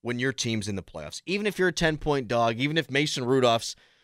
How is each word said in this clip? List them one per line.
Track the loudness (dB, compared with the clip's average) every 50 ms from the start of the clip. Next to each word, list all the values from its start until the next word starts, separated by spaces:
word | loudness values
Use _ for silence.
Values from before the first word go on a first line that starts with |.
| -8
when | -6 -4 -2
your | -2 -2 -2
team's | -2 -2 -2 -2 -2 -2 -4
in | -6
the | -6 -8
playoffs, | -10 -12 -12 -12 -12 -12 -12 -6
even | -4 -4 -2 -2
if | -2 0 2
you're | 0 0
a | 2
ten-point | 2 2 2 0 0 0 0 0 0 0 0
dog, | 0 2 2 2 2 0
even | -2 -2 0 0
if | -2 0
Mason | 0 0 0 0 -2 -2 0
Rudolph's | 2 4 4 6 6 4 4 0 -4 -12 _ _ _ _ _